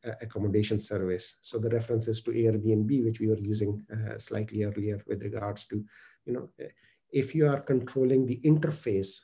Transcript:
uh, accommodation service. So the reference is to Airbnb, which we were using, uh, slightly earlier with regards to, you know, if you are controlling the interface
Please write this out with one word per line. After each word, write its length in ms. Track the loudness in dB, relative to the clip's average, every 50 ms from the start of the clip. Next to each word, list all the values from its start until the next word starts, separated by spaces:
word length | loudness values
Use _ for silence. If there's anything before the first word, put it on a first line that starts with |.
| -12
uh, 60 | -12 -10 -10
accommodation 580 | -10 -10 -6 -4 -2 2 2 2 2 2 0 -2
service. 580 | -2 -2 -4 -2 -2 -2 -2 -2 -4 -8 -12 -14
So 160 | -12 -8 -4 -2
the 120 | 0 0
reference 380 | 0 0 0 0 -2 0 0 -2
is 140 | -4 -4
to 100 | -4 -2
Airbnb, 720 | 0 2 4 4 2 2 2 2 2 2 2 2 2 2 2
which 160 | 0 0 0
we 100 | 0 0
were 100 | 2 0
using, 440 | 0 -2 -2 0 0 -2 -2 -4 -8 -8
uh, 280 | -6 -6 -6 -6 -6 -10
slightly 440 | -8 -6 -6 -4 -4 -4 -2 -2 -2
earlier 380 | -2 -2 -2 -2 -4 -4 -4 -6 -6
with 160 | -6 -6 -6
regards 420 | -6 -6 -6 -6 -6 -6 -8 -8 -8
to, 160 | -6 -6 -6 -8 -12 -20 -20 -20 _ _ _
you 80 | -6 -6
know, 160 | -6 -6 -10 _ -16 -16 -16 -16 _ _ _ _ _ _ _
if 220 | -2 -2 0 0 2
you 140 | 4 4 4
are 140 | 4 2
controlling 640 | 2 2 2 2 2 0 2 2 4 4 6 4 4 2
the 120 | 0 2 4
interface 760 | 6 6 6 4 0 -2 -2 -2 0 0 0 0 -2 -6 -12